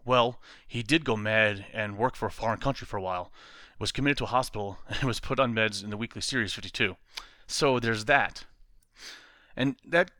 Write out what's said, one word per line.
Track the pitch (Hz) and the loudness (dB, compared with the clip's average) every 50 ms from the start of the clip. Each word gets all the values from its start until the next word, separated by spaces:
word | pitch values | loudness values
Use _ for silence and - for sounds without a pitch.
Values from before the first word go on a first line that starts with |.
| - | 0
"Well, | 117 127 123 117 123 123 - - - - - - | 4 4 4 4 4 0 -6 -14 -20 -20 -20 -16
he | - - 120 | -8 -6 -6
did | 110 107 151 165 147 | 0 2 2 2 2
go | 131 113 | 0 -2
mad | 107 104 107 110 110 110 107 104 95 95 - | 0 0 2 4 6 6 4 2 0 -8 -8
and | - 110 107 104 101 101 | -6 -4 -4 -4 0 0
work | 120 127 - | 0 0 0
for | - 117 | -2 -4
a | 98 | -4
foreign | - - 113 117 107 - | -4 -2 0 0 0 0
country | - 139 131 - - | 0 -2 -2 -2 -6
for | - 110 | -8 -6
a | 101 | -4
while, | 92 92 92 90 87 - - - - - - - - - _ - | -4 -4 -4 -4 -6 -8 -14 -20 -20 -20 -20 -20 -20 -20 _ -6
was | 110 98 | -6 -4
committed | - 139 139 143 143 - | -2 0 2 2 2 0
to | 120 | -2
a | 101 | 0
hospital, | 117 127 123 - - 107 101 98 95 - | 0 0 0 0 -6 -6 -6 -6 -8 -10
<laughs> | - - | -8 -6
and | - - 139 | -4 -2 0
was | 123 107 - | 0 -2 -2
put | - - 135 123 | -2 -2 2 2
on | 135 120 113 | 2 2 4
meds | 110 110 110 101 98 98 | 2 2 2 0 -4 -8
in | 104 | -8
the | 104 | -6
weekly | 104 117 - - 104 | -6 -6 -8 -6 -8
series | - - 135 123 107 90 - | -6 -2 0 0 0 -2 -4
fifty-two. | 101 95 95 - - 113 92 92 - _ _ - - - - - _ - | -8 -8 -8 -2 0 0 0 -2 -8 _ _ -18 -18 -18 -18 -20 _ -12
So | - - - 156 139 127 120 | -8 -2 2 4 4 4 4
there's | 117 117 113 107 107 | 2 0 0 0 2
that." | 135 139 113 104 - - - - - - _ - - _ - _ _ _ - - - - - - - - _ _ _ - | 4 4 4 4 0 -4 -12 -18 -18 -20 _ -20 -20 _ -20 _ _ _ -20 -18 -18 -18 -20 -20 -20 -20 _ _ _ -4
And | - 131 139 127 - _ | -2 -2 -2 -2 -4 _
that | - 165 170 - - - - | 0 2 2 2 2 -4 -8